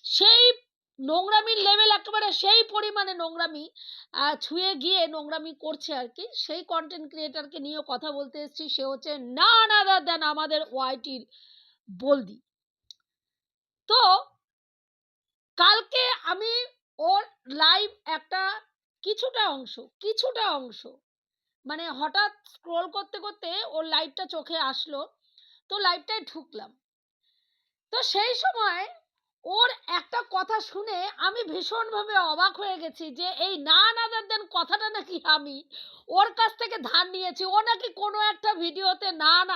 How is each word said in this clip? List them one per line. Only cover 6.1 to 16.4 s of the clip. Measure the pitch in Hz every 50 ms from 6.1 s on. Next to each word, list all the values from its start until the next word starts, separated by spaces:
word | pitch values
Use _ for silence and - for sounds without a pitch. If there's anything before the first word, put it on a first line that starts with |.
| - 349 392 466 -
সেই | - - - 311 359 -
কন্টেন্ট | - 339 330 320 294 349 320 311 277
ক্রিয়েটারকে | - 311 302 302 254 311 294 285 330 320
নিয়েও | 277 294 302 302 294
কথা | - 254 - 311 311
বলতে | 285 285 285 254 - 294
এসেছি। | 294 294 - - 311 285
সে | - 277 269
হচ্ছে | 269 269 - - 320
none | 294 277 247 240 247 294 370 440 466 453 440 427 427 415
other | 392 392 381 370 285
than | 339 339 320
আমাদের | 320 302 302 302 311 302 311 302 311 302
ওয়াইটির | 240 269 262 254 269 240 - 294 262 240 - _ _ _ _ _ - - _ _ _ _ _ - 190 175
বলদি। | 254 277 285 277 208 180 214 240 _ _ _ _ _ _ _ _ _ - - _ _ _ _ _ _ _ _ _ _ _ _ _ _ _ _ _ _
তো | - 427 508 466 370 381 - - - _ _ _ _ _ _ _ _ _ _ _ _ _ _ _ _ _ _ _ _ _ _ _ _ -
কালকে | - 349 381 427 453 440 - - 508 508 494 480 - -
আমি | 330 359 381